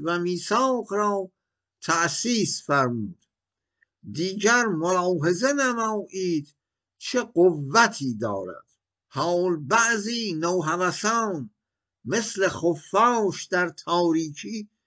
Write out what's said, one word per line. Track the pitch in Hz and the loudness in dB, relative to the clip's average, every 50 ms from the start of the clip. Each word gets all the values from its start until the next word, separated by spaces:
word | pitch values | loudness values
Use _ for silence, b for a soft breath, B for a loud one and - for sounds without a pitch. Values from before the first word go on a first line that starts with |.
| 151 | -4
و | 160 170 175 | -4 -2 -2
میثاق | 175 175 180 170 175 - 208 226 262 262 254 240 208 - 196 | -2 -2 -2 -4 -2 0 0 2 2 2 0 0 -2 -4 -2
را | 208 208 208 202 196 190 185 _ _ _ _ _ _ _ _ _ _ | 0 0 0 0 -2 -4 -6 _ _ _ _ _ _ _ _ _ _
تأسیس | - - 160 170 170 165 - - - 233 247 226 196 143 - - - | -2 0 0 2 2 0 -2 -2 -2 0 0 0 0 0 -2 -8 -2
فرمود. | - 143 139 135 123 120 117 107 98 90 _ _ _ _ _ _ _ _ _ _ _ _ _ _ _ _ _ _ - | 0 2 2 2 2 0 -4 -6 -8 -10 _ _ _ _ _ _ _ _ _ _ _ _ _ _ _ _ _ _ -12
دیگر | 104 147 170 190 190 208 208 214 240 247 240 | -8 -6 -4 -4 -4 0 2 4 4 4 4
ملاحظه | 220 190 156 160 175 185 185 175 180 185 170 143 170 180 175 233 269 285 | 2 0 0 0 2 2 2 2 2 0 2 2 2 0 2 2 0 2
نمایید | 285 269 254 240 233 226 220 220 208 190 - - 190 185 180 170 156 143 - _ _ _ _ _ _ _ _ _ _ | 2 0 0 0 0 -2 -2 -2 -4 -6 -8 -8 -4 -2 -2 -2 -2 -4 -6 _ _ _ _ _ _ _ _ _ _
چه | - - - 247 | -12 -4 -4 -4
قوتی | 240 240 - 170 175 190 170 151 143 135 147 226 233 220 - - 139 131 117 107 | -4 -2 2 4 4 4 4 2 -6 0 4 4 4 4 2 -2 -4 -4 -4 -4
دارد. | 117 110 101 98 95 92 87 - - _ _ _ _ _ _ _ _ _ | -4 -4 -4 -4 -6 -8 -12 -14 -18 _ _ _ _ _ _ _ _ _
حال | _ 127 143 170 175 175 180 185 175 156 | _ -4 -2 0 0 0 2 0 0 -2
بعضی | 147 123 196 233 233 226 233 220 202 220 240 233 226 208 170 | -2 2 4 4 4 4 2 0 -2 -4 -6 -4 -4 -4 -4
نوهوسان | 156 160 170 180 185 160 156 165 175 185 180 - - - 214 226 233 226 214 190 156 127 107 - _ _ _ _ _ _ _ _ _ _ | -2 0 0 0 0 0 0 0 0 0 -2 -2 -2 -2 0 0 0 0 -2 -4 -6 -8 -10 -14 _ _ _ _ _ _ _ _ _ _
مثل | 113 151 226 220 220 - 196 196 180 | -2 -2 -2 -2 -2 -2 0 0 0
خفاش | - - 170 170 170 156 - - - 196 226 240 247 233 214 190 - - - | 0 0 0 0 0 0 -6 -2 2 4 4 4 4 2 0 0 -2 -4 -8
در | - 190 180 180 170 | -4 0 0 0 -2
تاریکی | 170 - - - 170 175 175 170 160 165 165 156 147 151 - 202 220 220 208 - _ _ _ | -4 -10 -6 -2 0 2 4 4 2 2 0 -4 -8 -12 -12 -10 -10 -10 -10 -12 _ _ _